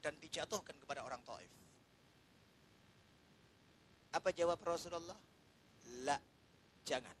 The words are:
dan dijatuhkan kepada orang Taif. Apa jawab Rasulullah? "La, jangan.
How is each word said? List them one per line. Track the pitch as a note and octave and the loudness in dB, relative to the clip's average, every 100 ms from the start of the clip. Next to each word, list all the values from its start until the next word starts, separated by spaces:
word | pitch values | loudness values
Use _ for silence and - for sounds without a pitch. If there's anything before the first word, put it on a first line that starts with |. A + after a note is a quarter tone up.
| D3+ | -2
dan | D3+ | -4
dijatuhkan | D#3+ E3 D3+ G#3 - - | -8 -4 -2 -2 -4 -14
kepada | - C#3 | -6 -6
orang | A#2+ B2 - | -4 -8 -8
Taif. | A2 F2+ - - - - - - - - - - - - - - - - - - - - - - - - - - | -12 -12 -20 -20 -20 -20 -20 -20 -20 -20 -20 -20 -20 -20 -20 -20 -20 -20 -20 -20 -20 -20 -20 -20 -20 -20 -20 -2
Apa | D#3+ F#3+ | 4 4
jawab | F3 E3+ E3+ | 6 4 4
Rasulullah? | F#3 E3+ E3 E3+ E3+ G3 - - - - - - A#2 B2 C3 | 2 0 0 -6 -6 -12 -16 -20 -20 -20 -20 -20 -12 -4 2
"La, | C#3+ - - - - - - - | 2 0 -20 -20 -20 -20 -14 0
jangan. | B2+ A2+ - | 0 0 -18